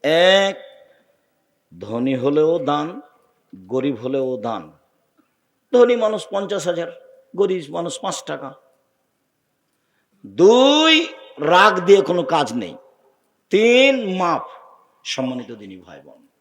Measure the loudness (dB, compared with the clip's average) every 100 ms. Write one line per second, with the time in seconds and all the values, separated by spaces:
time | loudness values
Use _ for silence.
0 | 0 2 4 4 2 -6 -16 -20 _ _
1 | _ _ _ _ _ _ _ -18 -10 -4
2 | -2 0 0 2 2 0 -2 -4 -4 -12
3 | -20 _ _ _ _ -20 -6 -4 -4 -4
4 | -6 -4 -4 -6 -6 -8 -12 _ _ _
5 | _ _ _ _ _ _ _ 4 4 4
6 | -2 -4 -6 -8 -6 -6 -4 -6 -8 -12
7 | _ _ _ -8 -6 -6 -8 -10 -10 -10
8 | -10 -10 -12 -14 -14 -20 _ _ _ _
9 | _ _ _ _ _ _ _ _ _ _
10 | _ _ -18 4 6 6 4 4 4 2
11 | 0 -12 -20 -6 2 4 4 2 4 4
12 | 4 -2 -2 -2 -2 -6 -10 -14 _ _
13 | _ _ _ _ _ 2 4 4 4 2
14 | -4 -4 -2 -4 -6 -20 -20 _ _ _
15 | -12 -6 -6 -6 -12 -16 -18 -20 -20 -20
16 | -20 _ _ _